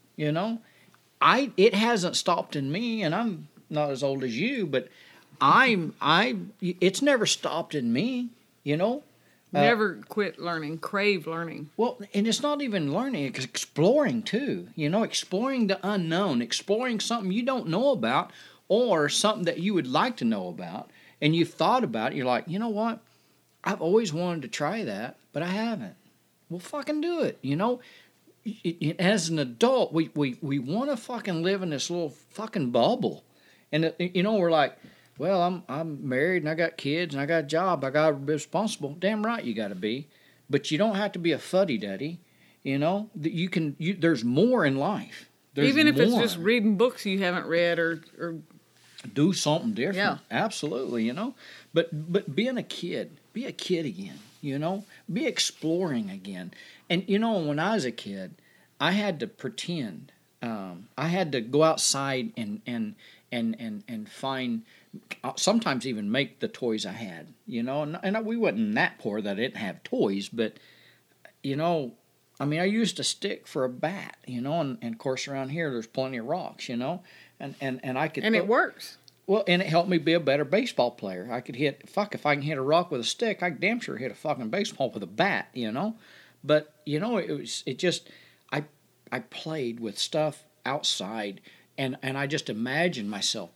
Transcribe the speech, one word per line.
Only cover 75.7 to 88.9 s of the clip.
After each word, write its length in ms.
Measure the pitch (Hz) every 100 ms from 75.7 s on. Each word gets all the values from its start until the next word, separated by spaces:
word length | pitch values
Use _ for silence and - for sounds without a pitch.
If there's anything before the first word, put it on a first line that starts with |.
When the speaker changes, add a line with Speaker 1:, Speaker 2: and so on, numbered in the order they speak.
Speaker 1:
there's 160 | 120 110
plenty 300 | 131 131 123
of 80 | 120
rocks, 420 | 175 - - -
you 80 | 120
know? 260 | 131 180 - - - -
And, 140 | 139 -
and, 200 | 135 127
and 160 | 135 127
I 100 | 151
could 160 | -
Speaker 2:
And 100 | 214
it 60 | 220
Speaker 1:
throw 80 | 196
Speaker 2:
works. 500 | 262 - - - - _ _ -
Speaker 1:
Well, 160 | 208 190
and 140 | 180
it 60 | 185
helped 200 | 165 185
me 100 | 170
be 140 | 151
a 80 | 170
better 240 | 139 143
baseball 460 | 139 196 247 - 120
player. 380 | - 98 92 113
I 80 | 120
could 160 | - 123
hit, 320 | 143 - -
fuck, 260 | 190 208
if 120 | - 147
I 80 |
can 80 | 143
hit 160 | 147 139
a 40 |
rock 280 | 135 165 175
with 100 | 131
a 40 |
stick, 380 | 113 - 226 -
I 80 | 180
can 100 | 131
damn 200 | 190 240
sure 160 | - 120
hit 140 | 123
a 40 |
fucking 360 | - 151 135 110
baseball 400 | 110 - - 127
with 120 | 110
a 40 | 85
bat, 420 | 107 190 110 -
you 180 | 127 113
know? 240 | 127 214 226 - - - _
But, 300 | 143 151 - _
you 160 | 147 151
know, 160 | 226 214
it 140 | -
was, 300 | 143 117 -
it 140 | 147 127
just, 300 | 180 - - - - _ _
I, 120 | 147 147 _ _